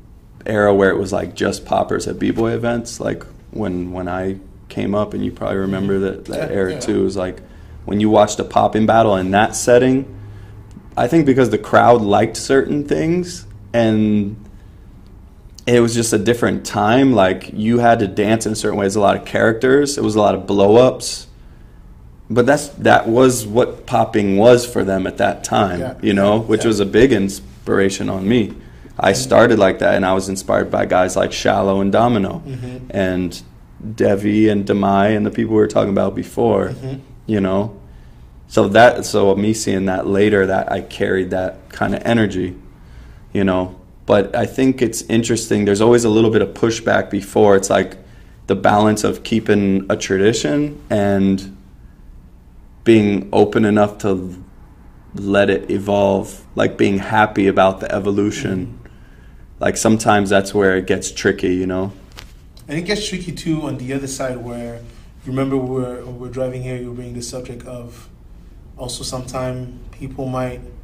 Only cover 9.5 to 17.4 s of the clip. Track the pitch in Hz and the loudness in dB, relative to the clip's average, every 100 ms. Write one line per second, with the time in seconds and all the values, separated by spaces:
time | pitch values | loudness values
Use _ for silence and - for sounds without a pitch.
9.5 | - - 120 131 131 139 - - - - | 0 4 4 4 0 -2 -12 -18 -18 -20
10.5 | - - - - - 120 165 139 127 120 | -20 -20 -20 -10 -4 2 4 4 4 2
11.5 | 104 - 110 110 120 101 101 110 - - | 0 2 4 6 6 4 2 2 -2 0
12.5 | 135 - 147 143 151 160 180 175 - - | 2 2 -2 -2 -2 0 -2 -4 -10 -16
13.5 | - - 117 113 110 107 107 101 113 - | -20 -6 0 2 2 2 0 -2 -8 -16
14.5 | - - - - - - - - - - | -20 -20 -20 -20 -20 -20 -20 -20 -20 -20
15.5 | - - 120 117 117 113 107 98 120 110 | -10 2 4 4 2 0 0 0 0 0
16.5 | 98 - 107 104 123 135 113 92 92 | -2 -4 0 2 4 4 4 4 0